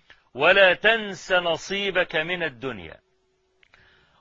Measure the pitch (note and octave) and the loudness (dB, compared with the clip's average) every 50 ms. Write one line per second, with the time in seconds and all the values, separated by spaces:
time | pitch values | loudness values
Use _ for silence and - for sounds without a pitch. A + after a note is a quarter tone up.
0 | _ - - _ _ _ - A#2+ C#3+ E3+ F#3+ G3 G3 F#3 F3 - - G#3+ A3+ A3+ | _ -20 -20 _ _ _ -6 0 2 4 6 6 6 6 4 4 2 2 2 0
1 | G#3+ G3+ F#3 D3+ - - F#3+ F3+ F3 E3+ E3 D3 - - F#3+ G3 G3+ G3 F3 F#3 | -2 -6 -10 -10 -4 -2 0 0 0 0 -2 -4 -4 -6 -6 -4 -4 -2 0 -2
2 | F3 - - D#3+ D#3 E3+ F3+ F3 E3+ D#3 B2+ A2+ B2+ C3+ A#2+ G2 E2+ D#2 D2 - | -2 -2 -2 -4 -4 -4 -4 -6 -6 -6 -8 -8 -10 -10 -8 -10 -12 -16 -18 -20
3 | _ _ _ _ _ _ _ _ _ _ _ _ _ _ _ _ _ _ _ _ | _ _ _ _ _ _ _ _ _ _ _ _ _ _ _ _ _ _ _ _
4 | _ _ _ _ | _ _ _ _